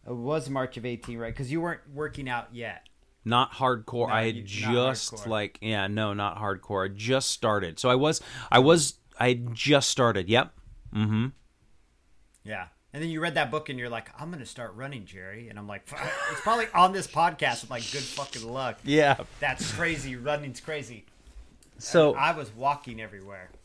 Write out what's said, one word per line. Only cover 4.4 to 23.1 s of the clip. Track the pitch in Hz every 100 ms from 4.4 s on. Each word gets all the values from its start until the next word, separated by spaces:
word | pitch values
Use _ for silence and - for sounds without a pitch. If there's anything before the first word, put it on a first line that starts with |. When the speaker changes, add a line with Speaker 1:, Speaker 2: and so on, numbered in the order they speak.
| 98
Speaker 1:
you, | 101 107
not | 120 127
Speaker 2:
just | 123 -
Speaker 1:
hardcore. | 110 104
Speaker 2:
like, | 110 101 -
yeah, | 110 107 98
no, | 104 107
not | 101 101 92
hardcore. | 104 95 - 101 95
I |
just | 98 110 131 -
started. | - 117 104 87 82
So | 127
I | 127
was, | 151 160 - - -
I | 127
was, | 135 165 143 - _ -
I | 123
had | 123 120 113
just | 135 143 -
started. | - 120 101 90
Yep. | 117 160 - - - -
Mm-hmm. | 104 107 110 127 - _ _ _ - _ _ _ - _ _
Speaker 1:
Yeah. | 107 104 87 _ _
And | 139
then | 165
you | 156
read | 170 160
that | 135
book | 151 151
and | 127
you're | 123
like, | 113 - -
"I'm | 160
gonna | 175 113
start | - 113
running, | 101 139 135 92
Jerry." | 95 92 107 117
And | 104
I'm | 104
like, | 101 -
"Fuck, | 147 - 554 571
it's | 151
probably | 208 233 220
on | 175 185
this | 196 -
podcast." | 156 170 160 143 120
I'm | 110
like, | 123 113
"Good | 143
fucking | 131 - 139 120 113
luck." | 127 127 -
Speaker 2:
Yeah. | - 147 143 127 - -
Speaker 1:
That's | 143 127 -
crazy. | - 165 156 131 123
Running's | 131 147 143 120
crazy. | - 151 117 113 - _ - - - - - -
Speaker 2:
So | - 175 151
Speaker 1:
And | 131
I | 151
was | 156 120 110
walking | 135 139 127 113
everywhere. | 107